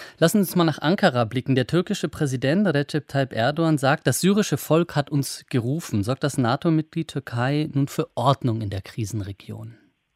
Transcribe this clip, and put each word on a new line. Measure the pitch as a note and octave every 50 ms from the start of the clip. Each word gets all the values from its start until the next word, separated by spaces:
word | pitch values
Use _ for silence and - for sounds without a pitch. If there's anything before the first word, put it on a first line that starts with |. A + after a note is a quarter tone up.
| - - - -
Lassen | D#3+ E3 - G#3+ F#3+
Sie | -
uns | -
mal | F3+ E3+
nach | D#3+ D3 -
Ankara | - D3 F3+ G#3 - F3+ B2+ B2 A#2
blicken. | G#2+ B2+ C3 A#2+ - C3
Der | C3 B2
türkische | - - E3+ F#3 - G#3 - - D#3+
Präsident | - - D#3 C#3 B2+ B2 B2+ C3 D3+ G3 G#3+
Recep | F#3+ D3 C#3+ C#3+ - - D#3 - -
Tayyip | - C#3 C3+ B2+ -
Erdogan | A2+ A2+ C3 D3+ D#3 E3 D#3+ D#3 C#3+
sagt, | C3 C3 D3 D#3 -
das | C#3+ B2+ -
syrische | - F#3 G3+ G#3+ G3+ - D#3 C3+
Volk | - - D3+ E3 F3 - -
hat | D3 C#3 -
uns | - C#3+ C3 - - - - -
gerufen. | - B2+ G#2+ A#2+ C#3 E3+ - - - G#2+ G2
Sorgt | G#2+ C3 - -
das | C#3+ -
nato-Mitglied | - C3 A2+ B2 D3 - F3 D#3+ D#3 D#3 _ - E3 D#3+ -
Türkei | - D3 - - B2 A#2+ B2 C3 C#3+ D3 D3+ D#3 -
nun | C#3 C#3 C#3
für | - - D#3 - -
Ordnung | - A#2 C3+ C3+ - - B2 A2 A2+
in | A2+ G#2
der | G2 F#2+ -
Krisenregion? | - - - A2+ G2 - G#2+ G2 F#2+ G2 - - - G#2 G#2+ A2+ A2+ A#2 _ _ _ _ _ _ _ _